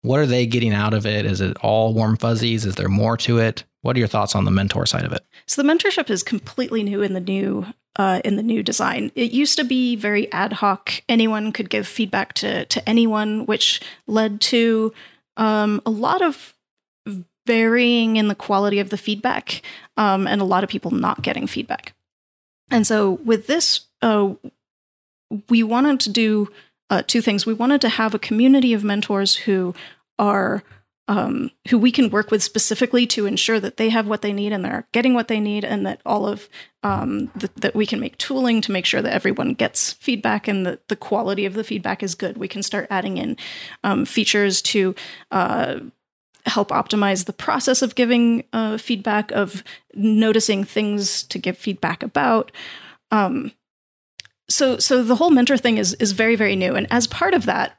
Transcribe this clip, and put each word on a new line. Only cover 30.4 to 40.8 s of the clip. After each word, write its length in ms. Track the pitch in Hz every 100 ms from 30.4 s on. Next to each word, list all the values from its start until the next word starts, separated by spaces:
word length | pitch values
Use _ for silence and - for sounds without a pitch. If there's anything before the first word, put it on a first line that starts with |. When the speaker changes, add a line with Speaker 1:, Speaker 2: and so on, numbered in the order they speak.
| 190 196 - - _ _ -
Speaker 2:
um, 420 | 208 - - - - -
who 80 | 240
we 120 | 240
can 180 | 240 233
work 180 | 208 208
with 140 | 214
specifically 640 | - 214 - 220 240 247 240
to 180 | - 208
ensure 340 | 196 - 226
that 180 | 196 -
they 120 | 220
have 180 | 226 208
what 140 | 214
they 120 | 208
need 200 | 202 202
and 100 | 208
they're 240 | - - -
getting 240 | 233 254 247
what 120 | 226
they 120 | 214
need, 240 | 208 208
and 220 | 202 208 196
that 140 | - -
all 220 | 208 202
of, 200 | 208 - - - _
um, 480 | 208 196 - - - -
th-, 120 | 190 -
that 180 | - 214
we 100 | 214
can 120 | 240
make 160 | - -
tooling 420 | - 269 254 226
to 100 | 214
make 140 | 190 190
sure 160 | -
that 120 | 208
everyone 400 | - - - - 254
gets 380 | 226 - -
feedback 540 | - - 233 214 208 -
and 180 | 196 185
that 200 | -